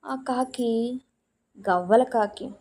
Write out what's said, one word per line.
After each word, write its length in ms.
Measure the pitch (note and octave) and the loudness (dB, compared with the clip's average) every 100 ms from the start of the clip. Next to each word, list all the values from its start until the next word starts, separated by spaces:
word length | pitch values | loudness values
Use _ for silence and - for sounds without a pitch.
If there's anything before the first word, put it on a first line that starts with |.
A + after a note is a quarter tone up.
| - | -8
ఆ 100 | C4 C4 | -10 -4
కాకి 720 | B3+ C4 B3+ A#3+ A3+ A#3 B3+ _ _ _ _ _ - G3 | -2 -2 -2 0 0 -2 -6 _ _ _ _ _ -10 0
గవ్వల 340 | F3+ F3+ A3 | 0 4 4
కాకి. 460 | B3+ A#3+ G#3 G#3 - G3+ | 4 0 -2 -4 -14 -14